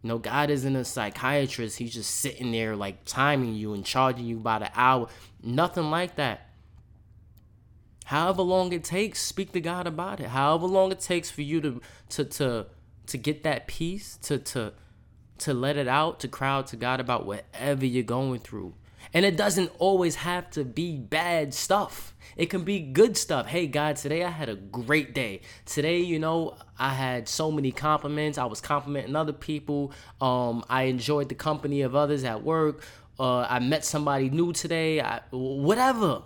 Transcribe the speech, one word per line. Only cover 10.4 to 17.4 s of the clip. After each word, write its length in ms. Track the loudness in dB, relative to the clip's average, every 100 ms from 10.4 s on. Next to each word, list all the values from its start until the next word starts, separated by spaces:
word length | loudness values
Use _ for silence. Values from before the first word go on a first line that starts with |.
| 4 4 4
long 260 | 4 4
it 80 | 2
takes 280 | 0 -2 -2
for 120 | -8
you 180 | -2 0
to, 200 | 0 -6 -12 -20 -10
to, 140 | -4
to, 420 | -4 0 0 0 -6 -16 -20 -20 -10
to 120 | -4
get 240 | -2 -2
that 240 | -2 -2 -4
peace, 500 | -4 -4 -4 -10 -14
to, 160 | -2 -2
to, 340 | -2 -4 -4 -8 -20 -20 -20 -20 -20 -8
to 140 | -2
let 240 | 0 0 0
it 120 | 2
out, 320 | 2 2 -2
to 80 | -10
cry 220 | -2 0
out 180 | 0 -2
to 80 | -4
God 240 | -2 -2
about 260 | 0 -2 -2
whatever 580 | -8